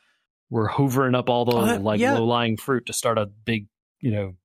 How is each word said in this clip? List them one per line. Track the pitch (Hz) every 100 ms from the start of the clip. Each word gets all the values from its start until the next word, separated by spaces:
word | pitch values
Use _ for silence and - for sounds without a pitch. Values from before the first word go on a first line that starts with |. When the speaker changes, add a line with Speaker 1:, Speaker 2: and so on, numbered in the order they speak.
| _ _ _ _ _
Speaker 1:
we're | 117 104
hoovering | - 139 127 131 127
up | 123
all | 120 120
the, |
Speaker 2:
Oh, | 117 226
that, | 240
Speaker 1:
like, | 101 107
Speaker 2:
yeah. | 240 -
Speaker 1:
low-lying | 113 120 117 107
fruit | - 123 -
to |
start | - 120 110
a | 104
big, | 104 117 110 104 _ _ _
you | 127
know, | 104 98 92